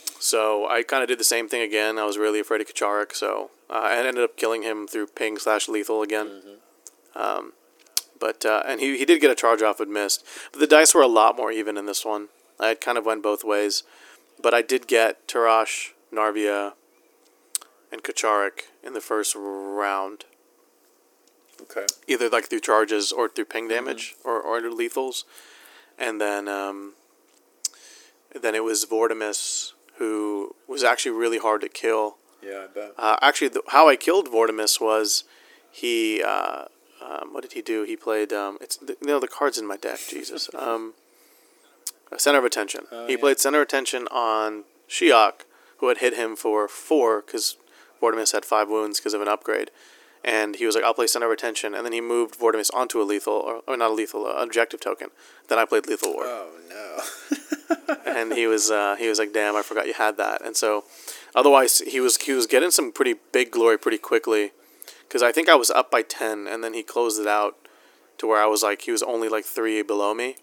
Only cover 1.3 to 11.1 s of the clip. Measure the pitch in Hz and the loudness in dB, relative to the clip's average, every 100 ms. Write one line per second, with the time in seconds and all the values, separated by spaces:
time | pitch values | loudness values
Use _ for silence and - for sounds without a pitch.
1.3 | 117 110 123 110 107 107 110 107 104 107 | 0 -2 -4 -2 0 0 0 -2 0 0
2.3 | 107 104 110 104 - 104 104 104 - 104 | 0 0 -2 -4 -4 -2 0 -2 -4 -4
3.3 | 104 107 _ - 113 107 120 127 123 117 | -4 -8 _ -8 -4 0 0 0 0 -2
4.3 | - 113 113 110 107 101 110 104 - 113 | 0 -2 -2 -4 -6 -6 -8 -8 -6 -6
5.3 | 104 - 107 - 110 101 110 107 107 107 | -4 -2 -2 0 -4 -2 -4 -2 -4 -6
6.3 | 98 98 104 _ _ _ _ _ - 107 | -12 -20 -20 _ _ _ _ _ -6 -4
7.3 | - - - _ _ _ - - - 110 | -4 -8 -16 _ _ _ -10 -10 -6 -4
8.3 | 113 110 107 - 120 139 135 139 170 143 | -2 0 0 0 -2 -2 0 4 6 6
9.3 | 120 120 110 107 101 104 104 101 - - | 4 4 4 2 0 -4 -2 -2 -4 -8
10.3 | - - 139 147 151 156 170 131 | -18 -14 -2 6 8 8 8 8